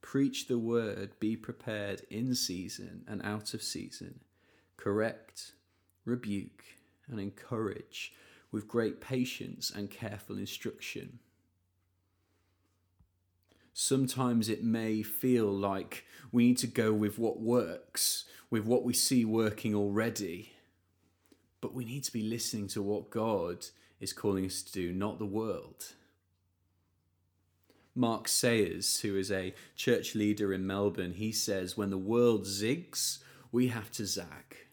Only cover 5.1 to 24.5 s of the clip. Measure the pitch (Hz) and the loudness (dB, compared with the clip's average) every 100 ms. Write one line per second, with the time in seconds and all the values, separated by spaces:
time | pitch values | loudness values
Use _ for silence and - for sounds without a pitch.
5.1 | - - - - _ _ _ _ _ - | -4 -16 -18 -18 _ _ _ _ _ -6
6.1 | 123 110 101 - _ - - _ _ - | -4 -2 -4 -6 _ -20 -20 _ _ -12
7.1 | 113 101 104 - 117 110 - - - - | -8 -8 -10 -8 -4 -4 -6 -12 -12 -12
8.1 | - - - _ 104 104 117 110 - - | -14 -20 -20 _ -8 -2 0 0 -2 -4
9.1 | 127 120 - - - - - 101 - 113 | -2 -2 -4 -10 -6 -6 -6 -8 -8 -10
10.1 | 104 - 98 101 - 117 - - - - | -10 -10 -8 -8 -6 -8 -8 -10 -10 -12
11.1 | 117 _ _ _ _ _ _ _ _ _ | -18 _ _ _ _ _ _ _ _ _
12.1 | _ _ _ _ _ _ _ _ _ _ | _ _ _ _ _ _ _ _ _ _
13.1 | _ _ _ _ _ _ - - 135 127 | _ _ _ _ _ _ -4 2 2 2
14.1 | 131 123 117 110 110 113 113 110 107 107 | 2 2 4 2 0 2 0 2 0 -2
15.1 | - 127 123 104 98 98 95 - - - | -2 4 4 4 2 0 0 -4 -12 -14
16.1 | - - 120 120 123 123 117 110 107 104 | -20 0 6 8 6 2 2 4 4 2
17.1 | 104 113 - 113 123 90 85 - - - | 2 -2 0 2 2 2 -6 -8 -2 0
18.1 | - - - - 113 107 120 123 123 - | 0 -6 -20 -2 0 4 4 4 2 4
19.1 | 127 110 110 110 107 113 104 101 101 113 | 4 6 4 4 2 0 2 2 2 2
20.1 | 104 98 87 113 - _ _ _ _ _ | 0 -4 -6 -10 -20 _ _ _ _ _
21.1 | _ _ _ _ _ 120 131 117 139 135 | _ _ _ _ _ -8 -6 -6 -6 -4
22.1 | 117 107 117 - 110 101 - 98 104 - | -2 -2 -2 -2 -4 -4 -2 0 -2 -2
23.1 | 117 110 101 85 87 - _ _ _ 107 | -2 0 2 0 -4 -10 _ _ _ -10
24.1 | - 104 98 95 | -2 2 2 0